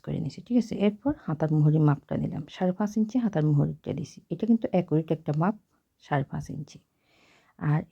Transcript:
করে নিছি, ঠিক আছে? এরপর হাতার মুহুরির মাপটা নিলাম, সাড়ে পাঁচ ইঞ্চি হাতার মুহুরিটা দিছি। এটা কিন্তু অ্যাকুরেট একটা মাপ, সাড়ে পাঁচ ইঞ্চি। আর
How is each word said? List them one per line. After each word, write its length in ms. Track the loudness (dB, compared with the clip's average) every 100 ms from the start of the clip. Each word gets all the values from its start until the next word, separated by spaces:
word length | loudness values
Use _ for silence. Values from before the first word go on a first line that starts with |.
করে 140 | -8 -6
নিছি, 180 | -6 -10 -2
ঠিক 100 | 0
আছে? 120 | 0 0 0
এরপর 260 | 0 -4 -4
হাতার 260 | -6 -2 2 4
মুহুরির 280 | 4 6 4
মাপটা 260 | 2 -2 -4
নিলাম, 260 | -4 -6 -10
সাড়ে 180 | -2 -2
পাঁচ 180 | 0 -2 -2
ইঞ্চি 200 | -2 0
হাতার 260 | 0 0 2
মুহুরিটা 400 | 2 2 -2 -6 -6
দিছি। 200 | -8 -14 _
এটা 120 | -6 2
কিন্তু 160 | 2 2
অ্যাকুরেট 360 | 0 2 0 0 -4
একটা 160 | -2 -2
মাপ, 140 | -2 -2 _ _ _ _
সাড়ে 200 | -4 -4 -2
পাঁচ 140 | -8 -10
ইঞ্চি। 280 | -12 -14 -18 _ _ _ _ _ _ _ -6
আর 220 | -2 -2 0